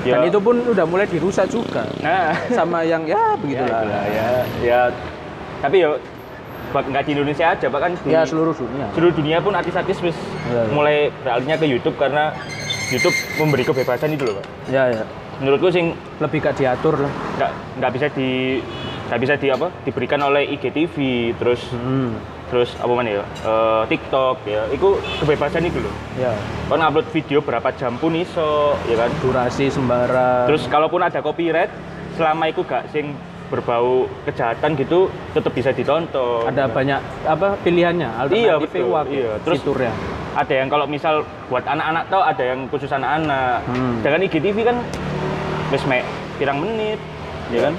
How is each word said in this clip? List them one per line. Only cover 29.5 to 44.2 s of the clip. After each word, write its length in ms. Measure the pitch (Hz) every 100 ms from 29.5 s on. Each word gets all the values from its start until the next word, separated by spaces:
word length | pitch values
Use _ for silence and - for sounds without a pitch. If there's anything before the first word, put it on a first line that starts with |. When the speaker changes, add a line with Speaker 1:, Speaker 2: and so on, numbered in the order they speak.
| 117 139
Speaker 1:
sembarang. 800 | 147 127 123 123 127 127 127 123
Speaker 2:
Terus 160 | 151 151
kalaupun 360 | - 156 175 175
ada 160 | 160
copyright, 480 | 151 151 170 160 202 - - - - -
selama 320 | 160 160 160
itu 160 | 170 180
gak 240 | 127 -
sing 240 | 151 147 143 - - -
berbau 600 | 127 120 120 120 127 107 - -
kejahatan 480 | 143 120 117 151 156
gitu, 360 | 131 170 190 - -
tetep 200 | - 151
bisa 160 | 143 127
ditonton. 760 | 127 123 151 165 139 123 120 117
Speaker 1:
Ada 200 | 127 113
banyak, 280 | 113 135 135 - - 151
apa, 280 | 156 196 202
pilihannya, 480 | 190 175 175 175 135
Speaker 2:
Iya, 120 | 113
Speaker 1:
alternatifnya 600 | 139 202 226 156 151 185
Speaker 2:
betul. 120 | 120
Speaker 1:
wak-, 160 | 160 139
Speaker 2:
Iya. 180 | 139 120 107 151
Terus 140 | 170
Speaker 1:
fiturnya. 320 | 147 131 123 110 - - -
Speaker 2:
ada 200 | 135 147
yang 160 | 139 131
kalau 160 | 147 139
misal 320 | 147 160 156 147 - -
buat 120 | 123
anak-anak 420 | 120 147 151 160 -
tau, 120 | 190 156
ada 160 | 143
yang 240 | 127 131 127
khusus 200 | 147 135
anak-anak. 720 | 139 127 151 156 135 127 120 107
Speaker 1:
Hmm. 320 | 123 127 120
Speaker 2:
Dengan 180 | 120 156